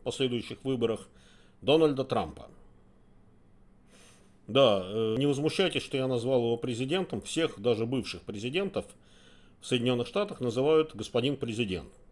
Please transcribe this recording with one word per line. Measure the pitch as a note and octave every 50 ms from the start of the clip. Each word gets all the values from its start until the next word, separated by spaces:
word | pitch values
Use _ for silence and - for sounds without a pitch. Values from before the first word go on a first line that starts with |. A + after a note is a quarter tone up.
| -
последующих | B2 - - C3+ B2+ B2 A#2 G#2 - G#2+ - -
выборах | C3+ C3+ A#2 A#2 A2 A2 - - - - - - - - - - - _ _ -
Дональда | C#3 D3 E3 D#3+ D3+ C#3 C3+ B2
Трампа. | - A#2+ A2+ F2+ D2 C#2 - - - - - - - - - - - - - - - - - - - - - - - - - - - - - - - - - - - - - - - - - -
Да, | - G#2+ C3+ C#3 A2+ G2+ G2 F2+
э, | F#2 G#2 A2+ A2+ A2 A2
не | B2 C#3
возмущайтесь, | C#3+ C#3 C#3 D3 D#3 - - D3 - - C3
что | - - -
я | C3 C3
назвал | C3 B2+ A#2+ A2+ B2+ C3+ B2
его | A#2 A#2 A#2 A#2
президентом. | - B2+ A#2+ A2 C3 C3+ E3 F#3+ F3+ - B2+ G#2 -
Всех, | - - D#3 E3 - - -
даже | G2+ B2 A#2 G#2+ A2+
бывших | A#2+ C3 C3 G2+ - - F2
президентов | - - G#2 G2+ G#2+ B2+ C#3+ F3+ G3+ F#3+ - G#2 - - - - - - - - - - - - - - - - -
в |
Соединенных | - - A#2+ A#2 B2+ B2 A#2+ A#2+
Штатах | - - G3+ G#3 G3+ E3+ -
называют | B2+ A#2+ G#2 B2 C3+ D3+ D#3+ D#3 D#3 D#3 -
господин | G2 A2 - - A#2+ A#2+ C#3+ C#3+ -
президент. | - A#2 G#2+ G#2+ A#2+ G2 F#2 E2+ C#2 - - - - -